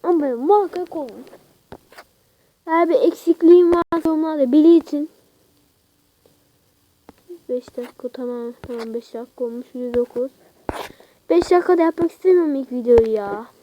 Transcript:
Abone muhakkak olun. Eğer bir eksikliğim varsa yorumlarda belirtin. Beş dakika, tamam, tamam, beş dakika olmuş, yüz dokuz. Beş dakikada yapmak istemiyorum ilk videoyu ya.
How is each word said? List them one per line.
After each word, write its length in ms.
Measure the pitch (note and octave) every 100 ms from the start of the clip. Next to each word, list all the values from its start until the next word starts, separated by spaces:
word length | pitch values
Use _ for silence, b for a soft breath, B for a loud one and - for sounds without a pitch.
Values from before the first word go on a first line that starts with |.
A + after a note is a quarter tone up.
Abone 300 | E4+ F4 C#4+
muhakkak 600 | A#3+ C#4+ G#4 F#4+ F4+ F4+ E4
olun. 300 | - G3+ C4 - _ _ _ - _ - - _ _ _ _ _ -
Eğer 220 | E4 E4+
bir 120 | -
eksikliğim 680 | E4+ - - E4 E4 F4 F4
varsa 360 | E4+ F4 E4+ D#4+
yorumlarda 420 | D#4 D#4+ D#4 C4
belirtin. 580 | D4 D#4 E4+ - C#4+ D4+ _ _ _ _ _ _ _ _ _ _ _ _ _ _ _ _ _ _ _ _ _ _ F4 -
Beş 280 | B3 - -
dakika, 320 | A#3+ _ B3
tamam, 440 | B3 B3 A#3+ A#3+ A#3+
tamam, 320 | - A#3+ A3+
beş 200 | A3+ -
dakika 320 | A3+ B3 _ A#3+
olmuş, 200 | A#3 B3+
yüz 200 | B3+ B3
dokuz. 380 | A#3+ A#3+ - C4 _ _ _ - B B B B B _
Beş 220 | E4 E4+
dakikada 300 | F4+ F4 F4+
yapmak 300 | E4 E4 E4+
istemiyorum 440 | - F#4 F4+ D#4+ C#4
ilk 160 | C4
videoyu 400 | B3 A#3 A#3 A3+
ya. 340 | G#3+ G3+ G3+ A#3+ _